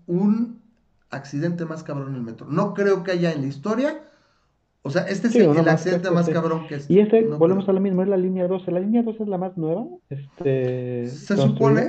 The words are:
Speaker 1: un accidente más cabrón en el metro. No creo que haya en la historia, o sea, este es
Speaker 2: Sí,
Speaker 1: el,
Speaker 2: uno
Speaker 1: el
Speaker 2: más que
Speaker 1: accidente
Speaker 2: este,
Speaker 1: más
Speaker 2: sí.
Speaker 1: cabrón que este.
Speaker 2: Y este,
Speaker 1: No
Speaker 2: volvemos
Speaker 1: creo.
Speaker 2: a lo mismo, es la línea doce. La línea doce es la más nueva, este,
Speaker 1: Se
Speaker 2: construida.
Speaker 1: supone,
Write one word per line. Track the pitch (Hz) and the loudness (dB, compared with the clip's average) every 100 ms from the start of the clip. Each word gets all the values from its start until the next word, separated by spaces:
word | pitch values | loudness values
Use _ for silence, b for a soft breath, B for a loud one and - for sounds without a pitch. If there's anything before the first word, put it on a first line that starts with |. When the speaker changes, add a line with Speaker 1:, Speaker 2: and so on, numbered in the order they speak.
| - | -4
Speaker 1:
un | 175 208 233 233 - _ _ _ _ _ | 0 2 2 -2 -8 _ _ _ _ _
accidente | 135 - 143 170 175 160 | -14 -8 -4 -4 -4 -6
más | 160 | -10
cabrón | - 143 135 | -10 -8 -8
en | 131 | -8
el | |
metro. | 113 110 135 | -10 -12 -6
No | 160 202 202 | -2 -2 0
creo | 202 190 | 2 2
que | 180 | 0
haya | 180 170 | 0 0
en | 151 | 0
la | 135 | -4
historia, | - 208 226 285 311 b b b b b _ _ _ | -6 -4 -2 -2 -4 b b b b b _ _ _
o | 139 | -6
sea, | 170 | -4
este | 185 196 240 | -2 -2 2
es | |
Speaker 2:
Sí, | 233 | 4
Speaker 1:
el, | 175 | 6
Speaker 2:
uno | 151 | 6
Speaker 1:
el | 165 | 4
Speaker 2:
más | 160 | 2
que | 180 | 2
Speaker 1:
accidente | 175 185 | -2 0
Speaker 2:
este, | 170 | 0
Speaker 1:
más | 165 | 2
Speaker 2:
sí. | |
Speaker 1:
cabrón | 160 165 160 - | 0 0 -2 -6
que | 147 | -10
este. | - | 2
Speaker 2:
Y | 180 | 4
este, | 208 226 | 6 4
Speaker 1:
No | 226 151 | 2 4
Speaker 2:
volvemos | 165 196 196 | 2 4 0
Speaker 1:
creo. | |
Speaker 2:
a | |
lo | 190 | 0
mismo, | 196 180 | 2 0
es | 190 | 0
la | 190 | 0
línea | 185 185 180 | 0 0 -2
doce. | 185 185 | -2 -2
La | 175 | -2
línea | 202 233 | 0 0
doce | 226 220 | 0 -4
es | 208 | -4
la | 180 | -4
más | 185 185 | -4 -4
nueva, | 156 175 294 359 _ | -4 -4 -6 -12 _
este, | 139 139 - 139 131 127 127 123 123 120 | -14 -14 -6 -2 0 -2 -4 -6 -6 -8
Speaker 1:
Se | 147 - 202 | -8 -4 0
Speaker 2:
construida. | 139 - 214 | 2 4 4
Speaker 1:
supone, | 247 | 4